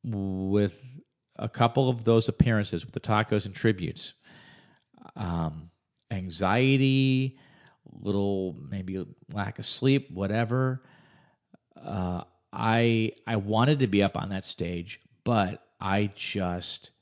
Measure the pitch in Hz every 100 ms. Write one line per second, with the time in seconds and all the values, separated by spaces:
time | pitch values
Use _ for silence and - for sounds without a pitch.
0 | 117 104 98 95 95 101 101 - 127 135
1 | _ _ _ - 113 - 117 135 131 120
2 | 117 113 - - 120 110 101 85 - -
3 | - 107 107 107 98 98 113 95 85 -
4 | - - _ - - - _ _ _ _
5 | - - 92 85 80 78 82 _ _ _
6 | _ 101 92 80 95 110 131 135 135 135
7 | 135 131 131 - - _ - _ - -
8 | 101 101 101 98 95 80 69 98 92 95
9 | 87 - - 107 110 - - - 135 135
10 | 135 90 98 107 117 127 131 127 - -
11 | _ _ _ _ _ - _ - - 98
12 | 90 90 - _ _ 104 110 113 117 117
13 | 110 - - 113 98 110 127 147 123 101
14 | 101 - 95 98 - - 85 87 87 -
15 | _ _ - 113 92 - _ _ 98 98
16 | 104 - - 101 90 90 - - - _